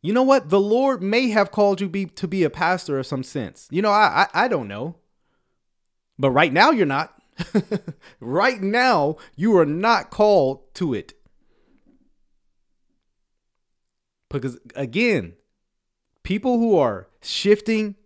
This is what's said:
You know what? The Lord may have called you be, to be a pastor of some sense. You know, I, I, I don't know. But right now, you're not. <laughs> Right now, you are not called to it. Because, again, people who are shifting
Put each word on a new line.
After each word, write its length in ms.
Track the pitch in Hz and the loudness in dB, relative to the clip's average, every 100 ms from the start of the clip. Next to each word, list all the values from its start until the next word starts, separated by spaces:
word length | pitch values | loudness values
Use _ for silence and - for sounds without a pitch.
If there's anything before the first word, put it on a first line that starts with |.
You 100 | 160 | 0
know 100 | 233 | 0
what? 260 | 262 269 151 | 4 2 4
The 100 | 196 | 0
Lord 420 | 202 233 269 247 | 2 2 0 -2
may 280 | 190 226 254 | 0 0 0
have 200 | 214 202 | 0 0
called 300 | - 202 190 | 2 0 0
you 80 | 196 | -4
be, 160 | 185 190 | -6 -8
to 220 | - 180 | -8 -6
be 160 | 190 | -2
a 60 | 160 | -2
pastor 480 | - 170 180 - 135 | 0 -2 -2 -4 -6
of 80 | 131 | -4
some 160 | 139 | -8
sense. 440 | 131 143 104 - - | -8 -8 -10 -12 -8
You 100 | 170 | -2
know, 80 | 208 | 0
I, 380 | 208 208 151 - | 4 4 2 0
I, 120 | 165 240 | 0 -2
I 20 | |
don't 200 | 185 107 | -2 -6
know. 280 | 101 143 165 _ _ _ _ _ _ _ _ _ _ _ - | -10 -10 -12 _ _ _ _ _ _ _ _ _ _ _ -4
But 100 | 135 | 0
right 220 | 131 160 | 2 2
now, 160 | 143 247 | 4 4
you're 140 | 269 160 | 4 0
not. 300 | 139 160 _ _ - - | -2 -6 _ _ -14 -4
<laughs> 100 | 214 - 208 - - - _ | -2 -2 -8 -8 -20 -20 _
Right 400 | 117 143 233 240 | -4 0 0 0
now, 540 | 190 240 254 196 147 156 - - | -2 0 2 2 0 -4 -14 -4
you 180 | 202 196 | 2 4
are 80 | 151 | 4
not 440 | 160 214 220 - | 0 0 0 -2
called 640 | - 214 196 135 135 _ - | 0 4 4 2 -2 _ -6
to 180 | 170 | -4
it. 200 | 113 - _ _ _ _ _ _ _ _ _ _ _ _ _ _ _ _ _ _ _ _ _ _ _ _ _ _ _ _ _ _ _ _ | -4 -8 _ _ _ _ _ _ _ _ _ _ _ _ _ _ _ _ _ _ _ _ _ _ _ _ _ _ _ _ _ _ _ _
Because, 300 | 139 127 120 117 - | -8 -8 -10 -18 -10
again, 580 | 135 139 240 185 85 - _ _ _ _ _ _ _ _ | -6 -2 0 0 -4 -16 _ _ _ _ _ _ _ _
people 340 | - 196 262 247 | -6 -4 -2 0
who 180 | 233 185 | 2 2
are 300 | 127 98 92 _ | 2 -2 -12 _
shifting 720 | - - 202 208 220 220 214 202 | -10 -4 2 2 2 -2 -2 -8